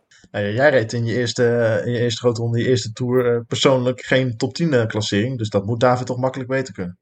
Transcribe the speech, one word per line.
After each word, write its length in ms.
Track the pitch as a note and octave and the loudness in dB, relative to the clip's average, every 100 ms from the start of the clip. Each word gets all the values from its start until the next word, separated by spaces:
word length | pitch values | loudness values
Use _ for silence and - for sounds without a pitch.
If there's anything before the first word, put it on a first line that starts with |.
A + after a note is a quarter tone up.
| _ _ - | _ _ -10
Nou 140 | A2 G2+ | -6 -4
ja, 60 | |
jij 180 | A2 D3 | 4 4
reed 240 | C3 A2 | 4 0
in 120 | B2 A#2 | -2 -2
je 80 | |
eerste, 680 | A2+ A#2+ - A#2+ A#2+ A2+ A2 A#2+ | -2 -2 2 2 4 2 0 0
in 60 | |
je 80 | A#2+ | 0
eerste 200 | A#2+ A2+ | -2 0
grote 220 | B2 A#2 | 0 0
ronde, 180 | A#2 A#2 | -2 0
je 80 | A2 | 2
eerste 240 | B2 A2 | 0 0
Tour, 420 | - B2 B2+ B2 A#2+ | -6 0 2 2 0
eh, 40 | A#2 | -2
persoonlijk 540 | B2 D3 C3 B2 B2 | 0 2 4 0 -4
geen 360 | - C3 C3 A2+ | 0 0 0 -2
top 160 | C#3 | -6
tien, 200 | - E3+ | -2 0
eh, 120 | B2+ A2 | 2 2
klassering. 520 | A2 G#2 G2+ A#2+ C3 | -2 0 0 -2 -4
Dus 120 | G#2+ | -2
dat 160 | G2+ G2 | -2 -2
moet 140 | A#2 | 0
David 260 | B2+ B2 B2+ | 2 2 -2
toch 120 | B2 | -2
makkelijk 320 | B2+ C3+ B2 | -2 -4 -4
weten 240 | C3+ C3 | -4 -4
kunnen. 240 | C#3 F2+ F2+ | -8 -10 -10